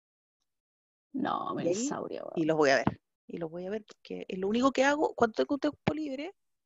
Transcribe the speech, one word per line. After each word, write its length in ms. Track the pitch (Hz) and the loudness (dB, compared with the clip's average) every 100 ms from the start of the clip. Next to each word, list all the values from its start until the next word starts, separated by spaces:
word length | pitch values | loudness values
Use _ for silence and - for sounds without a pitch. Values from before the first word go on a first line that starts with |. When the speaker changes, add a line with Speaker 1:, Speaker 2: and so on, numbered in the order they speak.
| _ _ _ _ _ _ _ _ _ _ _ | _ _ _ _ _ _ _ _ _ _ _
Speaker 1:
No, 420 | - - - - | -4 -2 -2 -2
me 100 | - | -2
Speaker 2:
Y 40 | 170 | -2
ahí, 60 | |
Speaker 1:
saurio, 580 | 190 269 - - - 50 | -2 -2 -6 -8 -10 -8
Speaker 2:
y 100 | - 156 | -2 2
los 100 | 156 | 4
voy 140 | 147 | 6
a 60 | 131 | 6
ver. 240 | - - _ _ _ | 2 -4 _ _ _
Y 100 | 175 | -8
los 140 | 165 | -8
voy 160 | 170 185 | -8 -8
a 40 | |
ver 140 | 214 | -8
porque 400 | 208 - - 180 - | -10 -20 -12 -10 -8
es 100 | 190 | -4
lo 100 | 190 | -2
único 240 | 226 269 | 2 2
que 120 | 262 | 4
hago 280 | 269 294 - | 2 2 0
cuando 200 | - 233 | 2 2
tengo 200 | 220 262 285 | 2 0 0
un 40 | |
tiempo 340 | 302 - - | -2 0 -2
libre 400 | 302 302 262 320 - _ _ | -2 -4 -8 -10 -12 _ _